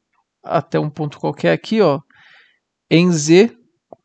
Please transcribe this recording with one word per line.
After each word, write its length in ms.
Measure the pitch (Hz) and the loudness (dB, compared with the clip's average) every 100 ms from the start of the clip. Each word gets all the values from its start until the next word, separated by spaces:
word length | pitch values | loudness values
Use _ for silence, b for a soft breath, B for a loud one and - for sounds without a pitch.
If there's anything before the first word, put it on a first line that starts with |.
| _ _ _ _ | _ _ _ _
até 360 | - 165 - 160 | -8 -6 -4 -6
um 120 | 151 | -6
ponto 280 | 151 151 - | -8 -10 -8
qualquer 340 | 156 147 170 | -10 -4 -4
aqui, 280 | 160 - 220 | -4 -4 0
ó, 180 | 185 139 - b b b b b _ _ - | 0 0 -6 b b b b b _ _ -2
em 220 | 156 180 | 0 2
Z, 420 | 165 147 170 233 - _ _ _ - | 0 2 4 4 -2 _ _ _ -18